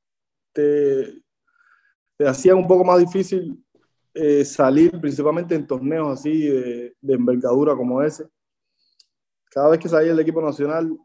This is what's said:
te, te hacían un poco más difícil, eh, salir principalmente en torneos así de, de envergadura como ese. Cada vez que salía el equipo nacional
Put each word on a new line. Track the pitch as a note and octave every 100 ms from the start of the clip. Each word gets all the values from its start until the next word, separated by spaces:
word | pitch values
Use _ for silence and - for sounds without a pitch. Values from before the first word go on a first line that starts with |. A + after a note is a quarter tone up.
| _ _ _ _ _
te, | - D3 D3 C#3 C3+ A#2+ - _ _ _ _ _ _ _ _ _ _
te | C#3+
hacían | B2+ F3+ F#3
un | F3+
poco | F#3
más | F#3 F3+
difícil, | E3+ F#3+ F#3 F#3+ E3+ C3+ _ _ _ _ _
eh, | D#3 D3+ C#3+
salir | C#3 - C3 C#3+ E3+ F3
principalmente | D3+ C3+ D3+ E3 F3
en | D#3+ C#3
torneos | C3 C3+ D#3+ D3+ B2+
así | D3 D#3+ D3
de, | C3 B2 A#2+ A#2+ _
de | C3+
envergadura | B2+ B2 B2 B2 B2+ D3+ C3
como | B2 B2+
ese. | D3+ D3 D#3 _ _ _ _ _ _ _ _ _ _ _ _
Cada | C3+ D3
vez | E3
que | E3+
salía | D#3+ E3
el | D#3+
equipo | D#3+ D#3+
nacional | D#3 C3 C#3+ D#3+ D#3+ D#3